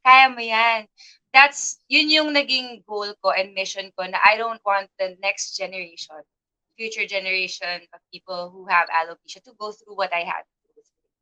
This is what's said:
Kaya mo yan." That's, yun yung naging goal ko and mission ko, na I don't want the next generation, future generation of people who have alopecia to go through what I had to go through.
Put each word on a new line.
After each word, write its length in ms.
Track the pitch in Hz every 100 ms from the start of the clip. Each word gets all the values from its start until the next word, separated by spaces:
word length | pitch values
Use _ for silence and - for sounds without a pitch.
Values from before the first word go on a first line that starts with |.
Kaya 320 | 254 262 262
mo 80 | 247
yan." 480 | 226 220 233 226 214 _ - - _
That's, 480 | 262 285 - - - _
yun 180 | 277 302
yung 160 | 311 302
naging 540 | 294 285 262 247 233 185
goal 240 | 208 208 208
ko 140 | 190
and 180 | 180 196 196
mission 320 | 190 196 190 -
ko, 80 | 185
na 160 | 185
I 160 | 196 220
don't 240 | 226 226
want 240 | 208 196 196 _
the 160 | 190 185
next 400 | 196 202 - -
generation, 640 | 185 190 175 165 - 156 151 _ _ _ _ _
future 320 | 226 220 202
generation 720 | 196 190 185 185 - 175 175 170
of 80 | 170 _
people 400 | 180 - 180 175
who 160 | 190 190
have 160 | 180 170
alopecia 540 | 165 165 170 _ 190
to 80 | 254 226
go 160 | 214
through 240 | 208 208 202
what 160 | 190
I 80 | 175
had 240 | 175 82 -
to 100 | _ _
go 80 | _
through. 320 | _ _ _ _